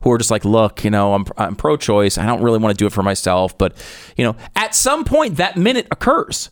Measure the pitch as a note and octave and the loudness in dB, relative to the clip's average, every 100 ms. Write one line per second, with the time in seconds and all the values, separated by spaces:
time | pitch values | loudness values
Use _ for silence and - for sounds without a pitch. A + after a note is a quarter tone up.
0 | B2+ A#2 A#2 G#2+ G2 A2 G#2+ - G#2+ G#2+ | 2 2 0 -2 2 2 2 0 -2 0
1 | G2+ G2+ F#2 - G#2+ G2+ D3+ D3 - G#2 | 2 0 -2 -6 -6 -2 -2 -2 2 2
2 | G2+ - G#2 A#2 A#2 A2+ A2 G2+ G#2 G2+ | 2 0 -2 0 2 2 2 2 0 0
3 | G2 G2 - F2+ F#2 - F#2+ - - - | -2 0 0 0 0 0 -2 -2 -20 -20
4 | - - A#2+ A2 - - A3 - B3+ D4+ | -10 -2 -2 -2 -6 -4 -2 -2 0 0
5 | C4+ D4+ D#4 D3+ F3+ F3+ G3 B3+ - - | 0 0 0 0 -2 0 0 0 -4 -2
6 | A#3 D#4 - - - | 0 0 -2 -8 -10